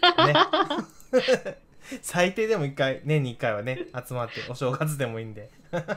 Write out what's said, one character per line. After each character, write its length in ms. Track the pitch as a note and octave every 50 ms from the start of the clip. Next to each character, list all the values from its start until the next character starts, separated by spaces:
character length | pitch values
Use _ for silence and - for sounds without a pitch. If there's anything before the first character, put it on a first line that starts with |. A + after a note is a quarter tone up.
| - F4+ F4 -
う。 60 | E4
ね。 80 | - D4 D#4 F#4 - - F4 G4 - C#4+ - - - - - - - -
<laughs> 400 | B3+ - - B3+ - - G3+ - - _ _ - - - - C4+ A#3+
最 320 | - - - F3+ F3+ F#3+ F#3+
低 120 | A3+ A3
で 120 | A3 A3 G3
も 80 | D3
一 80 | C#3 C#3
回、 260 | - C#3 C3+ C3 - -
年 180 | C#3+ D#3 D3+
に 80 | C3+ B2
一 60 | A2+
回 180 | - - A#2+ G#2+
は 80 | G#2
ね、 240 | G#2+ B2+ C3 B2 - - - B2 A#2+
集 60 | -
ま 140 | C3 B2 A#2+
っ 20 | A2+
て、 60 | - - G#2 -
お 40 | B2
正 160 | - C#3 B2
月 260 | C3+ - D#3 D#3 D3+ C#3
で 80 | C3+
も 120 | A#2 A2+ A2+
い 40 |
い 20 | A2+
ん 80 | A2
で。 160 | G#2+ G#2+ G#2 - - -
<laughs> 120 | - - - E3+ D#3+ - G3+